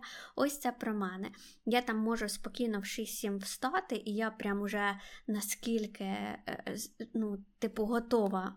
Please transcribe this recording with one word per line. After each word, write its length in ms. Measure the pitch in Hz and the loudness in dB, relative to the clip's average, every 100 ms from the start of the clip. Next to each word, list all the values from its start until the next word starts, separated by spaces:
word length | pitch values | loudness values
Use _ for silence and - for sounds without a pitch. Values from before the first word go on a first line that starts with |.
| - - - - | -6 -14 -6 2
ось 220 | 285 285 | 2 2
це 140 | 247 | -2
про 220 | 240 226 | 0 0
мене. 340 | 208 185 185 196 - - - 226 | 0 0 -2 -6 -10 -20 -6 2
Я 140 | 240 | 4
там 160 | 240 220 | 4 2
можу 300 | 220 226 208 | 2 2 0
спокійно 520 | - 202 - 233 208 | -2 -4 0 0 0
в 40 | |
шість-сім 540 | 196 - 214 - 208 202 | -2 -4 -4 -2 0 0
встати, 640 | 196 - 254 381 381 233 | -4 -2 0 0 -2 -2
і 100 | 214 | 0
я 160 | 208 220 | 0 0
прям 320 | 220 202 202 | 0 0 2
уже 360 | 202 208 202 196 - - - | 2 2 2 0 -6 -8 -2
наскільки, 760 | 208 - - 233 226 214 - | 0 0 -2 2 2 0 -4
е, 600 | 196 208 208 - - - - | -4 -2 -4 -6 -6 -6 -4
з-, 160 | 208 - - 226 | -6 -8 -10 -4
ну, 240 | 226 214 202 - - | -2 -2 -2 -8 -4
типу, 260 | 226 - 214 | -2 2 2
готова 680 | 233 233 240 196 190 185 | 2 4 4 4 2 -2